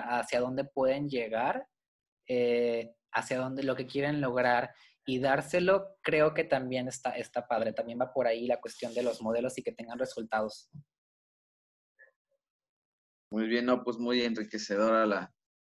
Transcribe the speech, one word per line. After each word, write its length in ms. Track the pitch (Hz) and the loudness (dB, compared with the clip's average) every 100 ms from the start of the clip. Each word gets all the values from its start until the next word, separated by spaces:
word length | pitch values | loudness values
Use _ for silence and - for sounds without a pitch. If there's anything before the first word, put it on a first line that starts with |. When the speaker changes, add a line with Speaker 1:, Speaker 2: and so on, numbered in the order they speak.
| 120 120 | 2 -2
Speaker 1:
hacia 200 | 113 123 | 0 0
dónde 260 | 127 131 139 | 0 -2 -4
pueden 420 | - 131 139 147 | 0 2 2 0
llegar, 600 | 131 113 110 135 247 - _ _ _ _ _ - | -2 -2 0 0 -2 -6 _ _ _ _ _ -2
eh, 680 | 123 120 120 120 117 113 - _ | 2 4 4 2 0 -4 -12 _
hacia 260 | 113 - 127 | -4 -2 -2
dónde, 240 | 131 135 | -2 -2
lo 140 | 135 127 | -2 -2
que 100 | 123 | -4
quieren 360 | 139 143 147 | -2 -2 0
lograr 500 | 131 123 123 120 127 - - _ - | 0 2 4 4 2 -6 -20 _ -4
y 120 | 127 | 0
dárselo, 760 | 135 139 143 180 180 196 196 - | 2 2 2 2 4 4 2 -8
creo 320 | - 151 151 | 0 4 4
que 100 | 156 | 4
también 440 | 160 135 127 127 127 | 0 0 0 -4 -4
está, 240 | - 123 | -4 -4
está 360 | - - 123 - | -4 -6 -6 -2
padre. 260 | 113 110 | 0 0
También 260 | 107 117 117 | -2 -4 -2
va 120 | 123 | -2
por 140 | 135 123 | 0 2
ahí 220 | 117 120 | 2 0
la 120 | 120 | -2
cuestión 320 | 117 - 120 | -4 -10 -6
de 100 | 117 | -2
los 180 | 123 113 | -2 -2
modelos 340 | 110 117 123 127 | 0 0 -2 -4
y 40 | |
que 100 | 120 | -8
tengan 280 | 113 117 123 | -8 -8 -6
resultados. 720 | 127 - 113 110 107 - - - - _ _ _ _ _ _ _ _ _ _ _ - _ _ _ _ _ _ _ _ _ _ _ - | -6 -6 -4 -2 -2 -6 -18 -20 -20 _ _ _ _ _ _ _ _ _ _ _ -20 _ _ _ _ _ _ _ _ _ _ _ -8
Speaker 2:
Muy 160 | 107 110 | -4 0
bien, 200 | 117 123 | 0 2
no, 160 | 123 | 0
pues 140 | 123 113 | 0 -4
muy 260 | 120 123 | 0 2
enriquecedora 840 | 120 110 107 107 - 101 110 113 107 | 0 -2 -4 -6 -2 2 4 4 4
la, 260 | 98 90 _ _ _ | 2 -4 _ _ _